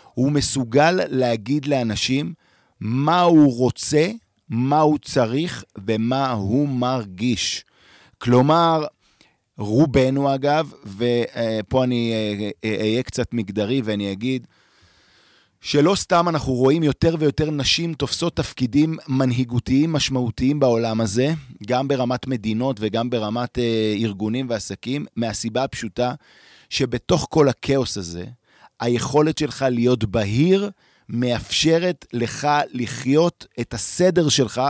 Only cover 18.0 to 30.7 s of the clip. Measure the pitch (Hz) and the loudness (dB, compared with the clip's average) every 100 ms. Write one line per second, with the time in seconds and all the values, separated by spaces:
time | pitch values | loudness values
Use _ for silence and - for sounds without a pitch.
18 | 131 - 165 - 139 - 123 139 160 160 | -4 -2 -2 -2 -6 -4 0 2 2 0
19 | - 131 131 120 120 120 - 131 165 147 | -2 0 2 0 -2 -4 0 2 2 0
20 | - 131 120 - 131 147 131 117 113 110 | -2 -2 -2 -2 0 2 2 2 0 0
21 | 110 110 139 160 127 - 104 123 139 135 | 0 0 0 -2 -8 -14 -2 -2 0 0
22 | 123 123 131 123 107 110 135 104 107 110 | 0 -2 -4 -4 -2 -2 -2 -2 -2 -2
23 | 120 120 104 120 120 127 117 113 107 104 | -2 -4 -4 -4 -4 -2 -2 0 0 0
24 | 113 95 110 123 131 110 - 98 117 143 | -2 -4 -4 -4 -4 -6 -6 -8 -6 -8
25 | 147 110 113 101 117 123 135 - 113 - | -6 -4 -4 -4 -4 -4 -4 -6 -8 -4
26 | 123 143 _ _ - - - - 127 123 | -4 -4 _ _ -20 -20 -8 -4 -2 -2
27 | - 175 - 160 139 - - 135 120 104 | 0 0 2 4 4 2 0 0 0 -4
28 | 85 85 101 123 _ _ - - 120 120 | -8 -10 -12 -16 _ _ -20 -6 -2 0
29 | 127 143 156 - 143 - 135 120 120 123 | 2 2 2 0 -4 -2 -2 2 2 2
30 | 107 113 101 113 170 190 202 | 0 -2 0 2 4 2 0